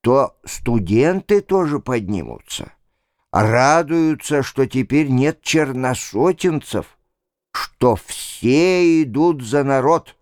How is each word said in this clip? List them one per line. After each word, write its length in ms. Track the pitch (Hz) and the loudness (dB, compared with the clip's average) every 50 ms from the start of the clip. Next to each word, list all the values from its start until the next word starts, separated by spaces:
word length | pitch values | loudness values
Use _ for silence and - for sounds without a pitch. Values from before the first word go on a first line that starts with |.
то 360 | - 117 127 139 131 - _ _ _ | 2 2 2 2 2 0 _ _ _
студенты 960 | - - - - 120 120 113 95 82 104 113 139 165 185 190 185 - 208 202 | -14 -14 -6 -4 0 0 0 0 2 2 2 4 2 0 -2 0 2 0 0
тоже 380 | 196 - 190 190 180 147 147 139 | 2 0 0 0 0 0 -2 -4
поднимутся. 920 | - - 127 117 101 90 104 90 71 58 57 - _ _ - - - - _ _ _ _ _ _ _ _ _ _ _ _ | -4 -4 -4 -4 -4 -4 -6 -6 -6 -8 -14 -16 _ _ -12 -12 -12 -14 _ _ _ _ _ _ _ _ _ _ _ _
Радуются, 1120 | - - 107 107 110 120 131 139 156 170 165 139 165 170 160 160 151 - - - 151 143 131 | -2 0 2 2 4 4 4 4 4 2 0 0 0 0 2 0 0 -4 -4 -2 -2 -2 -2
что 240 | - - - 135 | -2 -2 -2 -2
теперь 400 | 117 - 139 117 - 131 147 156 | 0 0 -4 -2 0 0 0 2
нет 340 | 139 131 123 135 151 156 _ | 2 2 2 2 2 -2 _
черносотенцев, 1600 | _ - - 160 151 135 127 127 131 127 127 - - - - 104 139 180 175 - - 180 160 151 - - - 95 80 - _ _ _ _ _ _ _ _ _ _ _ _ - | _ 0 0 2 0 0 -2 -4 -2 -2 -2 -4 -6 -6 -2 0 2 2 0 0 -2 -2 -2 -2 -6 -4 -6 -6 -6 -8 _ _ _ _ _ _ _ _ _ _ _ _ -10
что 420 | - - - _ _ 127 123 110 | -10 -10 -10 _ _ -2 -2 -2
все 1040 | - - - - - - - - - - 120 131 151 170 185 185 180 180 170 165 160 | -2 -6 -14 -14 -14 -12 -14 -14 -4 0 0 2 2 2 2 2 2 2 2 2 2
идут 420 | 156 127 107 139 160 175 160 135 123 | 0 -2 -2 0 0 0 0 -2 -6
за 200 | 107 127 147 139 | -2 -2 -2 0
народ. 520 | 139 139 135 123 143 165 165 - - - _ | 0 0 0 2 2 0 0 -2 -10 -20 _